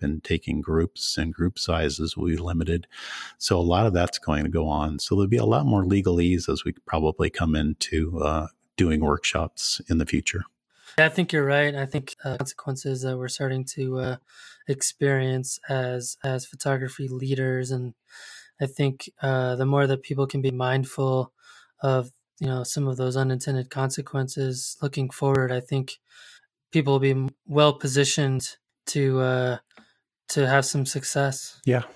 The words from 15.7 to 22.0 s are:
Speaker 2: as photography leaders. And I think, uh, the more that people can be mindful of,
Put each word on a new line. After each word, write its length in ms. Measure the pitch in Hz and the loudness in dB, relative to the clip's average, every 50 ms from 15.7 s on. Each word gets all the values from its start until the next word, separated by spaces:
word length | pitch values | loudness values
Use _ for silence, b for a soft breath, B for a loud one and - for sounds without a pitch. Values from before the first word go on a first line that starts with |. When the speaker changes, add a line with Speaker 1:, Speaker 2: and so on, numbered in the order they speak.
| 135 131 127 123 123 123 123 - - - | -4 -2 -2 -2 -4 -6 -6 -8 -8 -6
Speaker 2:
as 240 | - 135 131 127 - | -4 -4 -4 -4 -6
photography 640 | - - - - 143 135 131 131 127 - - 135 127 | -10 -12 -6 -2 -2 -2 -2 -2 -6 -8 -8 -8 -8
leaders. 600 | 127 127 135 135 135 131 131 131 131 127 127 127 | -6 -6 -4 -2 -2 0 0 0 0 -2 -2 -2
And 240 | 131 123 127 120 - _ B B B B B B B B B B B - | -4 -4 -4 -6 -10 _ B B B B B B B B B B B -4
I 60 | 143 | -4
think, 440 | 139 - - 143 135 135 - - - - _ | -4 0 0 0 0 0 -4 -8 -18 -10 _
uh, 340 | - 135 135 131 127 127 123 | -2 0 0 0 0 0 0
the 100 | 127 131 | 0 0
more 200 | 135 143 143 139 | 2 4 4 4
that 160 | 135 135 131 | 2 2 0
people 240 | - - 139 135 139 | -2 -4 -2 -2 -2
can 160 | 135 - 139 | -2 -2 -2
be 80 | 131 135 | -2 -2
mindful 800 | 127 123 127 127 131 135 131 - - - 135 135 131 131 127 - b b b b b b b b b _ | 0 0 0 0 2 0 0 -2 -4 -2 0 2 2 0 0 -2 b b b b b b b b b _
of, 300 | - 135 131 127 | 0 2 2 2